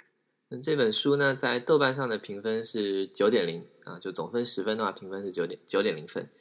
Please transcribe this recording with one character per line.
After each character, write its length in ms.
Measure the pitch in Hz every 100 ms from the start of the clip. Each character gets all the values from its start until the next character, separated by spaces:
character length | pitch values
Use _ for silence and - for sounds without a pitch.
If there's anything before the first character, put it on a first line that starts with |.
| - _ _ _ _
那 100 | 127
这 160 | 143
本 160 | 147 113
书 240 | 107 147 143
呢， 180 | 139
在 260 | 131 131 123
豆 180 | 123 113
瓣 160 | 135
上 140 | 135 127
的 80 | 107
评 260 | - 101
分 220 | 110 110
是 420 | 113 117 101 95 98
九 220 | - 110
点 180 | 113 85
零， 200 | 82 - _
啊， 140 | - 87
就 120 | 95
总 220 | 90 82
分 100 | 120
十 200 | 120 -
分 160 | 98 110
的 60 |
话， 60 | 104
评 200 | - 95
分 120 | 95
是 80 | 101
九 160 | 87 85
点， 140 | - -
九 160 | 95
点 120 | 104
零 140 | 78 78
分， 180 | - - _